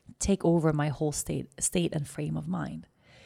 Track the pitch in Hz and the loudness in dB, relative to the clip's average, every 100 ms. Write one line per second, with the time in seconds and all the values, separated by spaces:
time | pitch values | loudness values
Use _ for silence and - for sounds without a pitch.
0 | - - - 196 165 170 160 151 151 127 | -20 -4 0 2 4 4 4 4 0 0
1 | 151 143 - 143 - - - 180 170 156 | -2 -2 -4 -4 -6 -4 -2 0 0 -2
2 | 139 - 151 156 151 180 143 160 - _ | -4 -6 -4 -4 -4 -4 -4 -8 -14 _
3 | _ - | _ -20